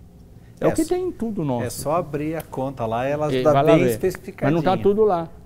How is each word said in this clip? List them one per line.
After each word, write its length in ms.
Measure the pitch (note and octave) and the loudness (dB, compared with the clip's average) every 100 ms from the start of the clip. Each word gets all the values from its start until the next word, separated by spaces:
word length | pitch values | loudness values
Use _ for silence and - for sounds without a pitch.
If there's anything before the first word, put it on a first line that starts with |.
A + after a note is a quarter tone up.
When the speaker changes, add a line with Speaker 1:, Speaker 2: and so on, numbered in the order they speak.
| - - - - - - | -20 -20 -20 -20 -20 -2
Speaker 1:
é 20 | |
Speaker 2:
É 40 | - | 0
Speaker 1:
o 40 | |
que 100 | - | 0
Speaker 2:
só, 120 | D#4 F4+ | -2 -2
Speaker 1:
tem 120 | F#4 | -4
em 40 | |
tudo 320 | - A3+ G3 | -6 -6 -4
nosso. 220 | D3+ B2 A#2+ | -2 -2 -4
Speaker 2:
é 40 | |
só 280 | - C#3 E3 | -6 -2 -2
abrir 380 | E3 D3 D3+ D#3+ | -2 -6 -6 -6
a 60 | |
conta 440 | - - C3 C3 A2+ | -8 -8 -8 -6 -4
lá, 200 | A#2 C3 | -2 -2
ela 280 | D3 D3+ | -2 -2
Speaker 1:
E 100 | C3 | 0
Speaker 2:
tá 80 | C#3 | 4
Speaker 1:
vai 120 | C#3 | 4
lá 120 | D3+ E3 | 6 6
Speaker 2:
bem 80 | |
Speaker 1:
ver. 80 | B2+ | 4
Speaker 2:
especificadinha. 640 | A2 - - - - C3+ E3 | 0 -2 -4 -12 -4 0 2
Speaker 1:
Mas 80 | E3 | 2
não 120 | F#3+ | 2
tá 40 | |
tudo 220 | G3 G#3 | 2 2
lá. 260 | G#3+ F3 E3 - | 2 2 -4 -12